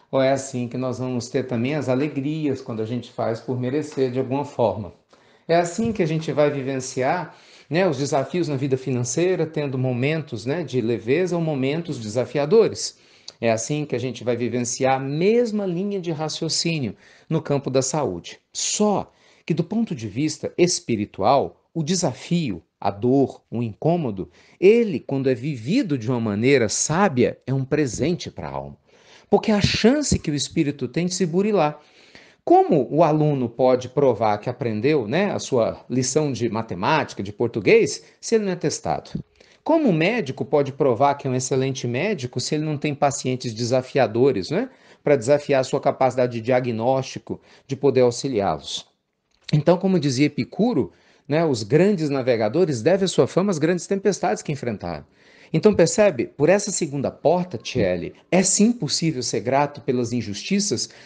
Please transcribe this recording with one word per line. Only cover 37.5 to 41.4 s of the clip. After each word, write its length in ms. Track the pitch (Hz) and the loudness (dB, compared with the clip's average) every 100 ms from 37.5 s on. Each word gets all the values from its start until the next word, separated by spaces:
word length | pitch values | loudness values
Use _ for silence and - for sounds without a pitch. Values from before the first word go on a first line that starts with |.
| 117 101 226 180 - - _ | 0 4 4 4 -2 -14 _
se 140 | - | -2
ele 120 | 226 202 | 0 0
não 60 | |
é 40 | 175 | -2
testado? 640 | 156 - - 73 - - - _ _ _ | -4 -4 -4 -4 -4 -12 -12 _ _ _
Como 280 | - 320 285 | 0 2 4
o 20 | |
médico 540 | 160 170 240 139 131 135 | 4 2 0 -4 -6 0
pode 260 | 151 135 | 0 0
provar 420 | 131 143 110 143 135 | 0 0 4 2 2
que 100 | 135 | -2
é 40 | |
um 40 | |
excelente 520 | 127 | -4